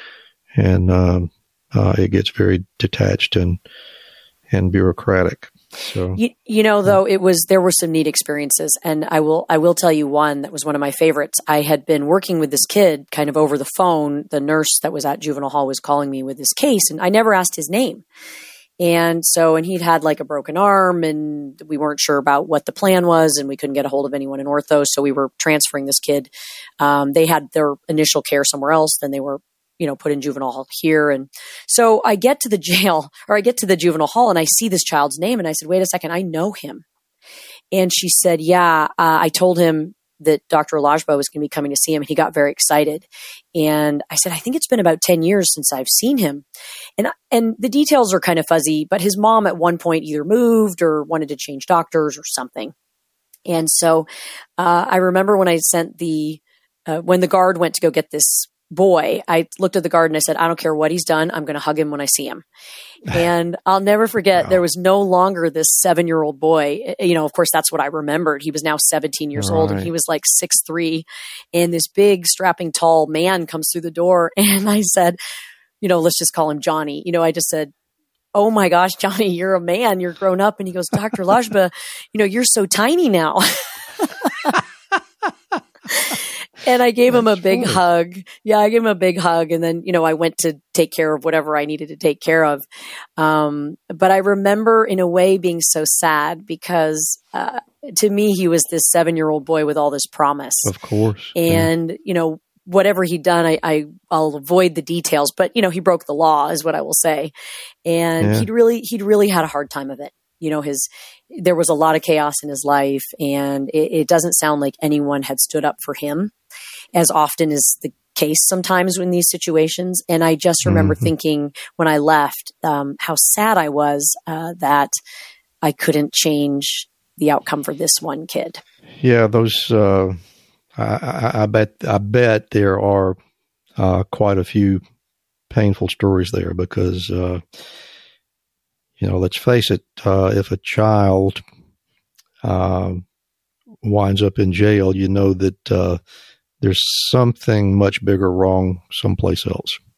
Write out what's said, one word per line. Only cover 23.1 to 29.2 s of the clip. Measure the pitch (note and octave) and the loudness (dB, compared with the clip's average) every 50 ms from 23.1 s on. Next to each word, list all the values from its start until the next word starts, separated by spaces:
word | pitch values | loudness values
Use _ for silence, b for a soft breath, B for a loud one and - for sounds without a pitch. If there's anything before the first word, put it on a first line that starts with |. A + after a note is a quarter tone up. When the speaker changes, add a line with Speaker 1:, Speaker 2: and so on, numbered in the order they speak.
| E3+ E3 D#3+ D#3 D3 | 4 4 4 2 2
Speaker 2:
and | D3 C#3 C#3 | -2 -4 -6
we | C#3 | -8
couldn't | - - C#3 C#3 | -8 -8 -4 -4
get | C#3+ C#3 | -4 -2
a | C#3 | -2
hold | C3+ C#3 C#3 | -2 -2 -2
of | C3+ C#3 | -4 -6
anyone | C#3+ C3+ C#3 C3+ C#3 | -6 -8 -8 -8 -8
in | C#3 | -6
ortho, | C#3+ C#3+ D3 C#3+ - D#3 D3 C#3+ | -2 -2 -2 0 2 2 2 2
so | - - C#3+ | 0 0 0
we | C#3+ C#3+ | 0 0
were | C3+ C#3+ C3+ C3 - - | 0 0 -2 -4 -4 -4
transferring | - D#3+ D3+ D3 - - - C#3+ C#3 | -2 0 0 0 0 -2 -4 -6 -4
this | C#3 D3 C#3+ | -2 -4 -2
kid. | - - C#3+ C#3+ C3 B B B B B B B B B B | 0 -2 -2 -2 -4 B B B B B B B B B B
Um, | - C#3+ C#3+ C#3+ C#3+ C#3+ C#3 C#3 | 0 2 2 2 2 2 2 2
they | E3 D#3+ | 2 4
had | D#3 E3 D#3 D3 - - | 4 2 0 -2 -2 -2
their | D#3+ D3+ D3 C#3+ - _ | 0 0 0 -2 -4 _
initial | - D#3+ D#3 D#3 D3+ - D3+ | -2 0 0 2 2 0 -2
care | - - C#3+ C#3+ C#3 | -2 0 0 0 0
somewhere | - - C#3+ C3+ C#3+ | 0 -2 -2 0 2
else, | D#3+ D#3+ D#3 D#3 - - | 2 2 2 2 0 -2
then | - C#3 | -4 -6
they | C#3 | -6
were, | C#3 | -6